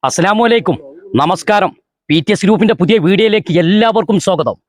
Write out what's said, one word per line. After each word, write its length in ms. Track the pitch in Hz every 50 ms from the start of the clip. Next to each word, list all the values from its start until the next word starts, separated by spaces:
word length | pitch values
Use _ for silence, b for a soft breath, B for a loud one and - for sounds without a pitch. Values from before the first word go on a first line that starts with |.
| -
അസ്സലാമു 380 | 131 - - 170 190 208 220 233
അലൈക്കും. 340 | 233 233 233 - 190 190 - - - - - - - - 123
നമസ്കാരം. 560 | 143 160 190 - - - 214 208 196 165 - _ _ _ _ _ _ _
പി 120 | 147 165
ടി 120 | 151 - 208
എസ് 120 | - -
ഗ്രൂപ്പിന്റെ 300 | 196 220 180 202 220 -
പുതിയ 240 | - 175 156 220 220
വീഡിയോയിലേക്ക് 600 | 151 165 196 190 220 220 208 214 - - 160 170
എല്ലാവർക്കും 640 | 170 165 196 214 226 226 214 226 220 - 214 190
സ്വാഗതം. 360 | - - 185 156 151 117 95 _ _